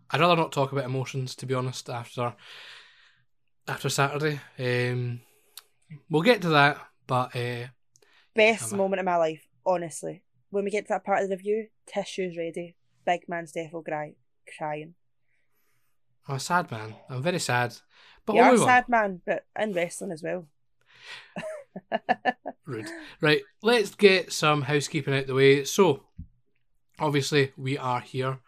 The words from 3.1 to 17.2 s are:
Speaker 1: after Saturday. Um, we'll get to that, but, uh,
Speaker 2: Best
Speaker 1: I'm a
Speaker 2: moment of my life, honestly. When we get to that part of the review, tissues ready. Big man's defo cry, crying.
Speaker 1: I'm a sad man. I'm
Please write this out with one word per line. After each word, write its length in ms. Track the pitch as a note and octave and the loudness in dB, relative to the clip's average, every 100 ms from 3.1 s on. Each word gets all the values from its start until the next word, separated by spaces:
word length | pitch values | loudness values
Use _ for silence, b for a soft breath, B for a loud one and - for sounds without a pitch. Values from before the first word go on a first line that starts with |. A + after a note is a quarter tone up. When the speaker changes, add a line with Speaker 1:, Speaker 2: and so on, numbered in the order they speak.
| B _ _ _ _ - | B _ _ _ _ -10
Speaker 1:
after 200 | C3+ C#3 | -6 -4
Saturday. 520 | - C#3 C#3+ D#3 C#3+ - - | 0 0 0 -2 -4 -10 -6
Um, 640 | B2 B2 B2 B2 B2 A#2+ b b b - _ _ - D3+ - | -2 0 0 -2 -4 -8 b b b -20 _ _ -20 -18 -2
we'll 120 | D#3 | 2
get 200 | G3+ A3+ | 4 4
to 60 | F3 | 4
that, 300 | D3+ C#3+ C#3+ - _ - | 6 4 2 -12 _ -4
but, 300 | B2+ B2+ B2 | -2 -2 -4
uh, 300 | A#2+ A#2+ B2+ _ _ _ b b b | -6 -8 -12 _ _ _ b b b
Speaker 2:
Best 380 | A3 G#3+ G#3+ - | 4 4 4 -2
Speaker 1:
I'm 80 | G3+ | -2
a 20 | |
Speaker 2:
moment 160 | F#3+ F#3+ | 0 0
of 60 | F#3 | 0
my 100 | F3 | 2
life, 280 | D#3+ D#3 _ _ - | 0 -2 _ _ 0
honestly. 560 | F3+ E3 - E3 D#3+ _ _ - | 0 -2 -8 -10 -12 _ _ -8
When 140 | G3+ | -4
we 60 | G3 | -2
get 160 | G#3 G3 | -4 -4
to 80 | |
that 100 | G3 | -4
part 180 | - F#3+ | 0 -2
of 60 | G3 | 0
the 80 | F#3+ | -4
review, 300 | G3+ A3 A3 _ - | -2 -4 -4 _ -10
tissues 500 | G3+ F#3+ - F#3 E3+ | -8 -6 -6 -6 -6
ready. 400 | E3 F3 F3 _ _ _ | -8 -8 -12 _ _ _
Big 180 | - F3 - | -4 -2 -4
man's 240 | E3+ E3 | -8 -8
defo 320 | E3+ D#3+ E3 | -10 -8 -10
cry, 300 | D#3 D3+ D3+ - _ _ - - | -8 -8 -8 -14 _ _ -20 -10
crying. 380 | D#3 D3+ D#3+ F3 _ _ _ _ _ _ _ _ _ _ _ _ - | -8 -8 -12 -20 _ _ _ _ _ _ _ _ _ _ _ _ -10
Speaker 1:
I'm 80 | C3+ | -8
a 40 | |
sad 300 | - F3 F3 | -2 -2 -2
man. 240 | A2 A2 G#2+ - | -10 -12 -16 -12
I'm 120 | B2+ | -6